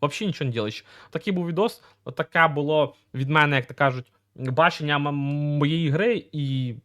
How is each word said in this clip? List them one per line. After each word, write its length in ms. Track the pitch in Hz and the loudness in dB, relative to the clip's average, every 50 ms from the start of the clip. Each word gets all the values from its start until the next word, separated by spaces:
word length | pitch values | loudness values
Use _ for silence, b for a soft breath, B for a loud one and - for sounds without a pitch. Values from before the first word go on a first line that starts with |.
Вообще 240 | - 147 139 - 214 | -4 -4 -2 -2 -4
нічого 200 | 202 156 - 151 | -4 -4 -2 -4
не 60 | 131 | -4
ділаючи. 320 | 117 117 107 107 110 - - B B B B B | -2 -2 -2 -4 -6 -8 -12 B B B B B
Такий 240 | B 160 - - 190 | B -8 -4 -4 -2
був 140 | 180 175 170 | -2 -2 -2
відос. 360 | 170 160 208 233 - - b b b b b | 0 0 0 0 -2 -6 b b b b b
Отаке 420 | - 127 - 160 - - 170 165 160 | -10 -8 -8 -6 -2 2 4 4 4
було 480 | 143 143 147 143 156 151 147 139 - _ _ _ - | 4 0 -2 0 2 2 2 0 -2 _ _ _ -8
від 160 | 131 135 135 | -6 -2 2
мене, 260 | 151 156 151 147 143 | 4 4 4 6 4
як 100 | 135 123 | 2 0
то 80 | - 131 | -2 -2
кажуть, 380 | - 143 139 127 127 123 _ _ _ _ _ _ | 0 2 2 2 0 -8 _ _ _ _ _ _
бачення 600 | - 131 131 127 123 160 175 165 - 156 147 147 | -10 -6 -2 2 4 4 4 4 0 -2 -2 0
м-, 160 | 143 143 143 147 143 139 139 143 147 147 147 147 147 | 0 0 -2 -2 -2 -2 -2 -2 -2 -2 -2 0 0
моєї 320 | 143 143 160 165 170 151 | 0 0 0 0 0 0
гри. 360 | 139 160 202 240 240 190 - _ | 0 2 2 2 0 -2 -4 _
І 440 | - 156 143 139 135 135 127 123 117 110 - | -8 -6 -4 -2 -2 -2 -4 -4 -6 -10 -14